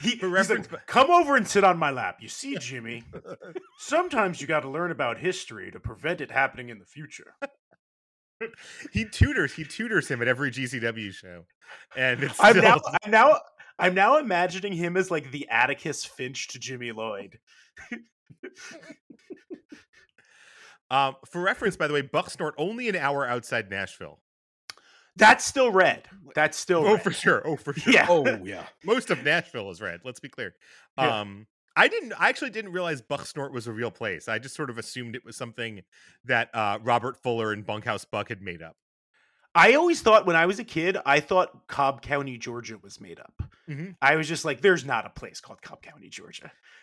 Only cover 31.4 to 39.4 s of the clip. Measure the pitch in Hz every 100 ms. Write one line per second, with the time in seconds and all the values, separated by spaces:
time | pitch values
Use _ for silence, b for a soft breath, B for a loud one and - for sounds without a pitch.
31.4 | 110 _ _ - 247 453 262 196 202 262
32.4 | 269 208 208 180 170 143 - 143 - 151
33.4 | 139 127 113 110 117 - 113 82 - 110
34.4 | 127 - 143 117 - 127 117 117 110 113
35.4 | 120 113 113 101 - b b b 120 120
36.4 | 117 117 107 107 113 120 120 123 131 117
37.4 | 110 104 107 107 113 104 - 107 104 104
38.4 | 98 85 80 - _ _ _ _ _ _